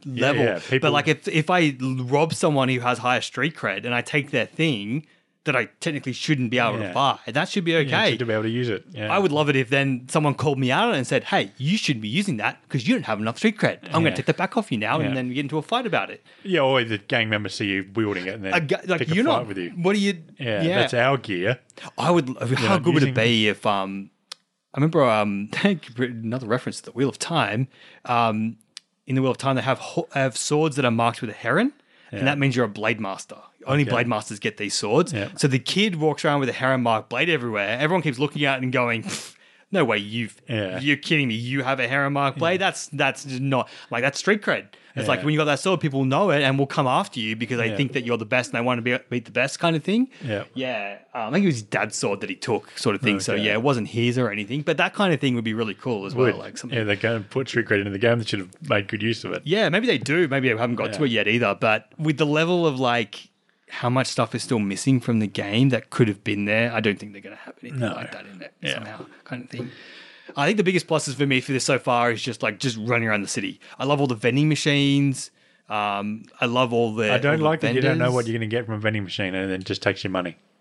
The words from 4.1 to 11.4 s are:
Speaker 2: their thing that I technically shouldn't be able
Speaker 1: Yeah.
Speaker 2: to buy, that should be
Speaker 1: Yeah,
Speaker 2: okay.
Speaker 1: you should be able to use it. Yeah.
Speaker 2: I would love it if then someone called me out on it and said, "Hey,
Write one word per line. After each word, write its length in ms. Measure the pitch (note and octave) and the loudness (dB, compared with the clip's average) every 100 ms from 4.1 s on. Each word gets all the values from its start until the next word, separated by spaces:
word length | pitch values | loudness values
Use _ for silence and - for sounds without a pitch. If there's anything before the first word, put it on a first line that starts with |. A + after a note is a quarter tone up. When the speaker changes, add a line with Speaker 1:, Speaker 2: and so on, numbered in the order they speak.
| D3+ C#3 | -2 0
Speaker 2:
their 140 | C3 G#2+ | -2 -2
thing 600 | - D#3+ A#2 G2+ C#3 - _ _ _ - | 0 0 0 -2 -6 -6 _ _ _ -2
that 100 | B2+ | 0
I 140 | G#2+ _ | -2 _
technically 320 | E3+ C#3+ C3 | -6 -4 -6
shouldn't 400 | A#2+ - D3 B2 | -4 0 0 2
be 80 | B2 | 2
able 200 | A#2 G#2 | 0 0
Speaker 1:
Yeah. 100 | G2+ | -2
Speaker 2:
to 40 | |
buy, 240 | A2 C3+ G2+ - | 0 0 0 -4
that 220 | A#2+ F3+ | -4 -2
should 160 | G#3 | -2
be 80 | E3+ | 0
Speaker 1:
Yeah, 60 | E3 | 2
Speaker 2:
okay. 320 | C#3+ E3 G#3+ | 2 2 0
Speaker 1:
you 60 | A#2 | 0
should 80 | A#2+ | 0
be 60 | |
able 100 | A2 | 0
to 60 | A2 | 0
use 180 | A#2+ A#2+ | 0 -2
it. 160 | F#2+ - | -4 -6
Yeah. 200 | G#2 G#2+ | -8 -2
Speaker 2:
I 60 | F#3 | 0
would 140 | F#3+ | 2
love 180 | D3 D3 | 2 2
it 60 | C3+ | 2
if 140 | A#2 | 2
then 360 | C3+ C#3 B2+ B2+ | 2 2 -2 -2
someone 260 | E3 D3+ - | 0 2 2
called 240 | D3+ C3+ | 0 0
me 100 | B2+ | 2
out 200 | C#3+ A#3 | 2 2
on 60 | E3+ | 0
it 20 | |
and 100 | A#2+ | 0
said, 160 | D3 | 0
"Hey, 280 | - G3 | 2 0